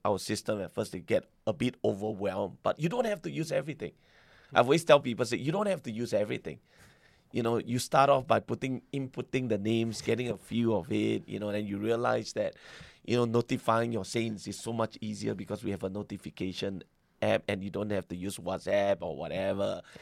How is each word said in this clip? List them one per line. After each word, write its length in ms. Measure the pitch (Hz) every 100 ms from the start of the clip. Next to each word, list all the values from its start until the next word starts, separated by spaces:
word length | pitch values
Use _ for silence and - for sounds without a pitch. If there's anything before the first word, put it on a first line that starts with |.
our 140 | 104 98
system 420 | - 110 - 107
at 140 | 87
first, 160 | - 104
they 60 | 92
get 260 | - 95 - _ -
a 60 |
bit 240 | 101 123 -
overwhelmed, 760 | 110 98 107 98 98 95 101 -
but 140 | 101 -
you 80 | 165
don't 180 | 240 233
have 160 | 202
to 80 | 175
use 220 | 143 160
everything. 400 | 147 147 139 - - _ _ - - -
I've 140 | - 123
always 180 | 160
tell 160 | 160 147
people, 240 | 131 113
say, 140 | 117 123
"You 120 | 135
don't 160 | 190 208
have 140 | 180
to 60 | 131
use 220 | 110 117
everything." 460 | 107 107 123 - - _ _ - - _ _ _
You 120 | -
know, 140 | 117 117
you 200 | - 123
start 320 | - 151 139
off 160 | 135 127
by 140 | 110
putting, 420 | - 113 135 127 -
inputting 560 | 139 131 - - 139 127
the 80 | 104
names, 460 | 104 113 113 104
getting 260 | - 113 120
a 80 | 104
feel 400 | - 113 117 104
of 160 | 80
it, 340 | 107 110 110 -
you 120 | 104
know, 100 | 104
and 180 | 104 104
you 120 | 101
realize 560 | 107 117 120 117 107
that, 200 | - 104 - - - - - -
you 100 | 120
know, 80 |
notifying 680 | 120 117 117 131 - 113 117
your 120 | 113
saints 420 | 95 120 113 104 -
is 120 | 98
so 140 | 117
much 240 | 117 110 -
easier 340 | 110 104 110
because 300 | 101 98 104
we 60 | 107
have 120 | 98
a 40 | 95
notification 920 | 101 - 101 - - 95 87 98 95 - _ _ -
app 200 | 107 104 -
and 160 | 98
you 60 | 98
don't 180 | 98 104
have 160 | 101 -
to 80 | 90
use 200 | 95 -
WhatsApp 600 | 87 92 90 101 101 92
or 160 | 87 69
whatever. 640 | 80 90 98 98 101 90 - -